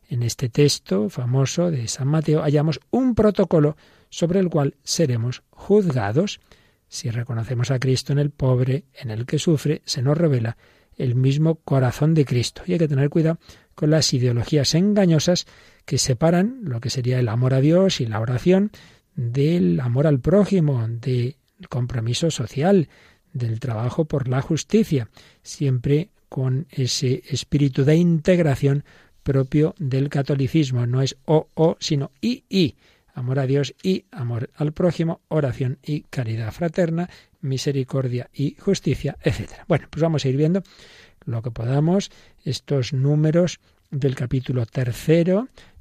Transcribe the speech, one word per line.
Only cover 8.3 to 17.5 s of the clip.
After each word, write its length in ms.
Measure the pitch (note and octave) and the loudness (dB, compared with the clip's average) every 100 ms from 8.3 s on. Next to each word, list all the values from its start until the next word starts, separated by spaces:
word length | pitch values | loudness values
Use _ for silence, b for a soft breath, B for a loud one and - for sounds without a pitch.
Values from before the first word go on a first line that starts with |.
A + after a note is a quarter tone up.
| - C3 B2 B2+ C3+ - | 0 2 2 2 -2 -6
en 160 | - A#2 | -12 -8
el 160 | G#2+ B2 | -6 -4
que 140 | D3+ | -2
sufre, 420 | - D3+ D3 D3+ | 2 2 0 -4
se 180 | - - | -4 -2
nos 160 | B2+ D3+ | 0 2
revela 380 | E3+ B2+ A2+ - b b b - | 2 2 -2 -8 b b b -6
el 200 | C3 B2 | -2 2
mismo 400 | C3 C#3+ D#3+ D#3+ | 2 2 2 0
corazón 580 | - C3+ B2+ - D3+ | 0 0 0 2 2
de 100 | D#3+ | 2
Cristo. 380 | B2+ B2 - - - | 2 0 -2 -6 -4
Y 60 | |
hay 80 | F3 | 0
que 80 | D#3 | 0
tener 220 | C3+ C#3+ | 2 2
cuidado 300 | E3+ D#3 E3 B B B | 2 0 -2 B B B
con 160 | - D3+ | -2 2
las 240 | D#3 - | 2 2
ideologías 600 | C3 B2 A#2+ - D3 B2 | 2 0 0 0 0 2
engañosas 720 | D#3+ G3+ G#3 F#3 D#3+ F3 F3+ - b b b | 2 2 4 4 4 2 0 -2 b b b
que 140 | - C3+ | -6 -2
separan 640 | - B2 D#3+ F3 G#3 C4 | 0 2 2 4 0 -2
lo 160 | F3+ A#2 | -8 -6
que 100 | A#2+ | -6
sería 300 | C3+ B2 B2+ | -4 -2 0
el 80 | A#2+ | 0
amor 260 | A#2 C3 | 2 2